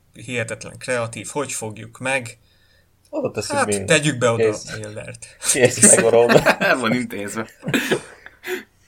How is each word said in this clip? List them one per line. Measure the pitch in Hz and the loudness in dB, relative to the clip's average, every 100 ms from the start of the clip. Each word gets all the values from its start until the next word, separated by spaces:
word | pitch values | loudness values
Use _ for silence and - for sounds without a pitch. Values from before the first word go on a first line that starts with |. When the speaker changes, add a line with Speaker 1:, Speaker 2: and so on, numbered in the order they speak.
| _ | _
Speaker 1:
hihetetlen | - 117 123 113 110 - 117 | -20 -8 -6 -6 -8 -12 -14
kreatív, | - 123 113 117 101 | -4 -4 -4 -8 -10
hogy | 147 131 | -6 -6
fogjuk | - 113 107 113 - | -6 -8 -10 -16 -10
meg? | 127 135 113 - _ _ _ _ _ _ _ | -4 -4 -4 -16 _ _ _ _ _ _ _
Speaker 2:
Oda | 302 254 | -6 -4
tesszük | - - 285 | -4 -4 -2
Speaker 1:
Hát, | 254 | 0
Speaker 2:
Milnert. | 202 190 | -2 2
Speaker 1:
tegyük | 156 151 123 | 2 4 2
be | 123 | 2
oda | 113 | 4
Speaker 2:
Kész. | 110 104 - 110 | 2 0 -8 -12
Speaker 1:
Milnert. | 107 104 - - - - - | -12 -12 -14 -16 -20 -10 -2
Speaker 2:
Kész, | 139 120 - - 113 | 4 4 6 6 6
megvan | 113 | 6
oldva. | 117 120 - 247 - | 6 6 4 2 2
Speaker 3:
<laughs> | |
El | 196 143 | 2 2
van | 113 | 2
intézve. | 123 117 101 101 107 110 - - - 131 - - - - _ - 370 - _ | 0 -2 -8 -8 -8 -10 -10 -4 -2 0 -4 -4 -20 -20 _ -10 -10 -10 _